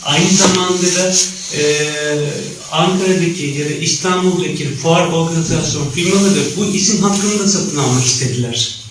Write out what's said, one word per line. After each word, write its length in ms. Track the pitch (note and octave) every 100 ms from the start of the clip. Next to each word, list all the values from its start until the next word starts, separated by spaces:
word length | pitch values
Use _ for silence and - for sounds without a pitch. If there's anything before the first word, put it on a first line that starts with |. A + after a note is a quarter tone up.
Aynı 260 | - D3+ F#3
zamanda 640 | F#3 F#3 F#3 F3+ F3+ F3 F3+
da, 180 | F#3 F#3 - - - D3
e, 60 | D3 D3 D3+ D3+ D3+ D3 D3 - D3 - -
Ankara'daki 720 | D#3 F#3 F#3 F#3+ F3+ E3 D#3+ C#3+ C#3
ya 60 | D3
da 80 |
İstanbul'daki 960 | - D#3+ - F3+ F#3 F#3 E3+ - - C#3
fuar 380 | B2 E3 E3 E3
organizasyon 840 | E3 E3 E3 D#3+ D#3+ - D#3+ C#3+
firmaları 460 | - F3 G3 G3 D3+
da 40 | C3+ F3+
bu 80 | G3+
isim 380 | - - G#3
hakkını 360 | G3 G3 G3+ G#3
da 80 | G3
satın 300 | F#3 D3+ D3+
almak 280 | B2+ B2+ B2
istediler. 760 | - B2+ B2 A#2 A#2 - - -